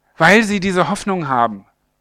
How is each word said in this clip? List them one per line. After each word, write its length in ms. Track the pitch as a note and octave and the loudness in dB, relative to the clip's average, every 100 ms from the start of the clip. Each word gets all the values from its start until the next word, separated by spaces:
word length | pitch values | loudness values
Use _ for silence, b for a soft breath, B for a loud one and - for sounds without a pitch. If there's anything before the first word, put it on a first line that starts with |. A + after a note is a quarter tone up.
| _ - | _ 0
weil 260 | E3 G#3+ | 4 4
sie 180 | G#3+ G3+ | 2 -2
diese 280 | F#3+ F3+ D#3 | -2 0 -2
Hoffnung 400 | G3+ G#3 F#3 C#3+ | -4 -4 -4 -2
haben. 380 | B2+ A#2 G2+ - _ _ _ | 0 0 -2 -18 _ _ _